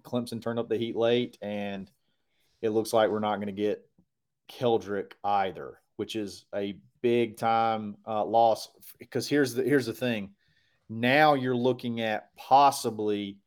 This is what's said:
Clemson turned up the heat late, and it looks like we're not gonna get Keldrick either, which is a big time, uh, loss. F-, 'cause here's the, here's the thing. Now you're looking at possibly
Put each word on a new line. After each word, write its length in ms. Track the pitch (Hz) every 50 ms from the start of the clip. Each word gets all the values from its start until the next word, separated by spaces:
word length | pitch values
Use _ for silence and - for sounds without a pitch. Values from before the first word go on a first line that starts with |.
| -
Clemson 380 | - 123 123 120 - 120 110
turned 180 | - 117 117 117
up 80 | 117
the 100 | 117 110
heat 200 | 107 117 117 -
late, 400 | 104 113 117 120 123 123 120 - -
and 480 | 101 104 104 104 101 101 98 98 95 - _ _ _ _ _ _ _ _ _ _ _ _ _ _
it 100 | - 110
looks 200 | 107 113 107 -
like 180 | - 113 110 92
we're 100 | 104 107
not 200 | 107 104 104 98
gonna 140 | 104 104 95
get 340 | 101 - 208 - - - _ _ _ _ _ _ _ _ _ _ _ _ -
Keldrick 600 | - - 127 120 113 104 95 98 101 98 - - - _ -
either, 560 | 101 101 101 95 95 82 80 69 64 - - _ _ _
which 200 | - 104 - -
is 300 | 113 104 95 92 - - _ -
a 240 | 101 101 101 98 - - _ _ _
big 360 | - 120 120 120 117 113 107
time, 580 | - 117 113 113 113 113 113 110 110 107 104 104 - -
uh, 200 | 107 110 107 95
loss. 420 | 92 110 113 117 113 107 - - - _ _ - - - -
F-, 80 | 123 -
'cause 180 | - 127 113
here's 260 | - 143 147 139 123 117
the, 100 | 123 -
here's 220 | 127 147 139 117
the 80 | 113 107
thing. 400 | - 127 123 117 104 98 95 - _ _ _ _ _ _ _ _ _ _ -
Now 460 | 110 113 120 123 135 147 156 151 147
you're 200 | 135 127 127 127
looking 460 | 120 120 127 127 123 127 120 117 117
at 340 | 113 110 107 - - _ _
possibly 1040 | - - - 131 135 143 135 131 - - 120 107 107 107 107 104 101 104 98 101 - _